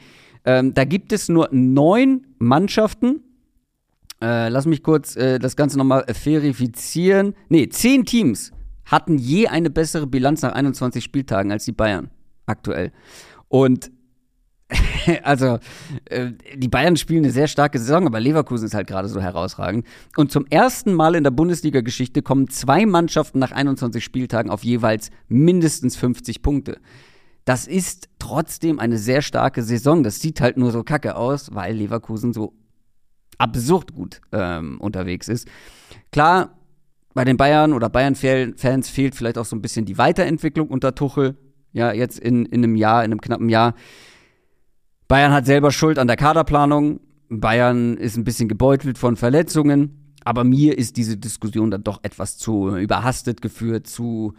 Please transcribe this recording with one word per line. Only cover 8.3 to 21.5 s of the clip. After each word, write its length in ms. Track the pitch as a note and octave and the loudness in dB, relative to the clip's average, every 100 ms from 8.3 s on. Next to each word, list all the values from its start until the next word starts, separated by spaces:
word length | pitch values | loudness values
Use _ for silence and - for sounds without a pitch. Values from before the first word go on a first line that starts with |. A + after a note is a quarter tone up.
| G2+ - - - - | -2 -6 -16 -18 -16
hatten 320 | - D#3 E3 D3+ | -2 0 2 0
je 300 | A#2+ E3+ A3+ | 2 2 2
eine 240 | D#3 E3 | 0 -2
bessere 360 | D3+ D#3+ E3 C#3+ | -2 -2 -2 -2
Bilanz 360 | C3 C3 D3+ | 0 2 0
nach 100 | B2+ | -2
einundzwanzig 520 | - C#3 C3 B2+ A#2+ | 0 -2 -2 -4 -4
Spieltagen 460 | - C#3 C3+ G2 G2 | -6 -6 -2 -2 -2
als 140 | G#2 | -4
die 80 | - | -6
Bayern 380 | G#2+ A2 F#2+ - - - _ | -2 0 -2 -6 -16 -20 _
aktuell. 480 | - - - D2+ F#2 - _ - - - _ | -8 -8 -6 -6 -6 -10 _ -20 -20 -20 _
Und 420 | C3 C3+ B2+ - - _ _ _ _ _ _ - | 2 4 2 -4 -20 _ _ _ _ _ _ -4
<laughs> 520 | - - - - E3 | 0 0 0 -2 -2
also, 360 | - C#3+ C3 A#2 - - E3 C#3 - | 0 0 0 -2 -6 -20 -14 -14 -10
äh, 260 | B2 B2 A#2 - C3+ | -8 -8 -10 -16 -6
die 120 | B2+ | -2
Bayern 280 | A#2+ D#3+ D3 | 2 2 2
spielen 260 | - E3 | 2 2
eine 100 | C#3+ | 2
sehr 160 | A#2+ D3 | 2 0
starke 300 | - C#3+ B2+ | 2 0 0
Saison, 280 | A#2 D#3+ E3+ | 0 2 2
aber 120 | A2 | 0
Leverkusen 460 | B2 D#3 C#3 A#2+ | 0 0 0 -4
ist 100 | G#2+ | -4
halt 120 | G#2+ F2+ | -6 -6
gerade 220 | F#2+ G2 | -6 -6
so 120 | G#2 | -4
herausragend. 680 | F#2 E2+ F2+ - F#2 G#2+ A#2+ - - - | -6 -4 -6 -6 -6 -4 -6 -12 -6 0
Und 160 | C#3+ | 2
zum 140 | D3 - | 0 0
ersten 480 | D#3 B3 - - | 4 4 2 0
Mal 200 | F3 D#3+ | 2 4
in 80 | F3 | 4
der 80 | D3+ | 2
Bundesliga-Geschichte 880 | B2+ E3+ | 2 2